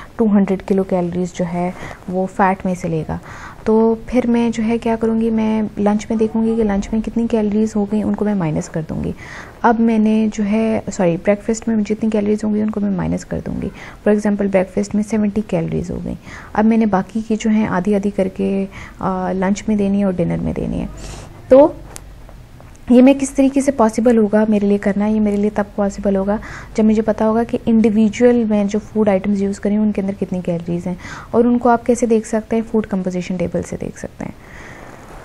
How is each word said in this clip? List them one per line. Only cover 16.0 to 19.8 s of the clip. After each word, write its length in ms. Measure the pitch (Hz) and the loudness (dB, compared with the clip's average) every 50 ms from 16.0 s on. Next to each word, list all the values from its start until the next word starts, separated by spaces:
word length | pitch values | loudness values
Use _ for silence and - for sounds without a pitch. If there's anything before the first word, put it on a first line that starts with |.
| 175 - - - - - - - - - - | -6 -8 -8 -10 -12 -16 -18 -18 -14 -4 0
अब 100 | 214 214 | 2 4
मैंने 200 | 220 226 220 226 | 4 4 4 2
बाकी 360 | 214 190 185 190 - - 220 | 2 2 0 0 -2 -6 -6
की 140 | 220 - 220 | -4 -2 -2
जो 140 | 220 - 220 | 0 0 2
हैं 180 | 214 220 214 | 2 2 2
आधी 260 | - 185 180 185 208 208 | 0 0 0 0 2 0
आधी 180 | 202 202 202 | 0 0 0
करके, 540 | 196 - 190 190 - - 196 196 196 196 196 | 0 -2 -2 -2 -2 -2 -2 -2 -2 -2 -4
अ, 640 | 196 - - - - - - - 185 185 185 185 185 | -6 -8 -14 -16 -16 -10 -6 -4 -4 -2 -2 -4 -4
lunch 320 | 185 190 185 190 202 - - 214 | -2 -2 0 -2 -2 -2 -2 0
में 80 | 214 | 0
देनी 220 | 202 | 0